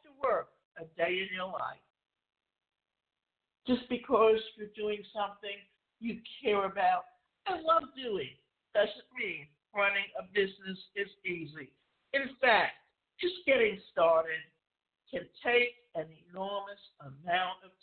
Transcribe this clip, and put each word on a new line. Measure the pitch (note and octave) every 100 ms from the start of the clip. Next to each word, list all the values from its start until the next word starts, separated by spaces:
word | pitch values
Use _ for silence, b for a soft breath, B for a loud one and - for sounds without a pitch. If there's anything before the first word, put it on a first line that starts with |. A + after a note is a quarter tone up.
to | D4+ C4+
work | C4+ G3+ - _ _ -
a | E3 -
day | E3+ F#3
in | F#3+
your | F#3 F#3
life. | D#3+ A#2+ C3 _ _ _ _ _ _ _ _ _ _ _ _ _ _ _ _ _ _ -
Just | B3 -
because | A#3+ - A3+ A3 A3 - -
you're | G#3
doing | - G#3+ G#3 F#3+
something | A3 G3+ G#3 G3+ G3+ - _ _ _
you | A3+ - - -
care | B3+ G3+
about | F#3+ F#3+ F#3 F3+ - _ _ _ -
and | F4
love | D#4+ E4 -
doing | C4 B3 F#3+ C3 - _ _ _
doesn't | G#3 G#3 - - B3+
mean | G#3+ D#3 D3 _ _ G#3
running | G3+ G3+ G3+ -
a | F#3
business | G3+ F#3+ - F#3+ F#3+ - G3+
is | G3+ - F#3
easy. | F3 D3+ D3+ C3+ _ _ _ _
In | C#4 C4 -
fact, | B3+ G#3 D#3+ - _ _ _ -
just | F4+ -
getting | - C4 A3 F#3+ -
started | - E3 D#3+ E3 D#3+ - _ _ _ _ _ _
can | F3+ F3+ -
take | B3+ A#3+ A#3+ A#3+ _
an | E3 D#3+ D#3+ F3
enormous | F3 G3 G3+ G3+ G3+ - -
amount | C#3+ C3+ F3 F3 F3+ F#3
of | F#3 _